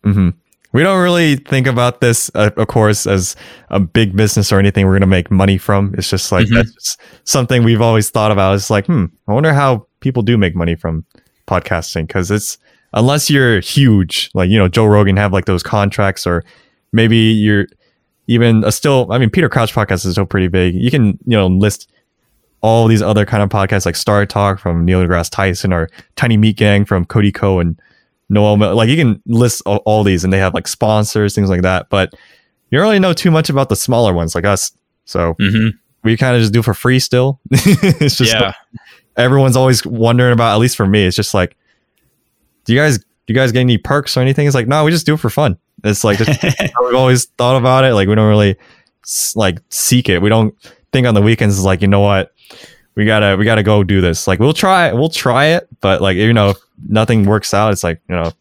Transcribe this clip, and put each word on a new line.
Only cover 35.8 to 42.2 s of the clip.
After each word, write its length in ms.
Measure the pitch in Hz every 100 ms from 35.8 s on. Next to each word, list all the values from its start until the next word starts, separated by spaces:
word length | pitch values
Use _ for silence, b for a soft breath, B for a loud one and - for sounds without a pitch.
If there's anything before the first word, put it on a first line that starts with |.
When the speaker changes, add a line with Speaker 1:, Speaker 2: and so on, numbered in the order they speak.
| _ _
Speaker 1:
we 140 | 110 113
kinda 220 | 131 123
just 100 | 110
do 100 | 113
for 120 | 113
free 260 | 98 123 127
still. 400 | - 123 131 139 -
<laughs> 60 |
It's 640 | 139 - 185 196 - 147 -
just 160 | 117
Speaker 2:
Yeah. 180 | 113 98 - _ B B B _ -
Speaker 1:
everyone's 380 | 123 139 131 123
always 300 | 131 120 -
wondering 480 | 117 113 120 123
about, 200 | 120 117
at 60 | 104
least 160 | 123 -
for 100 | 98
me, 200 | 104 92
it's 100 | 90
just 180 | 101
like, 220 | 101 90 _ _ _ _ _ _ _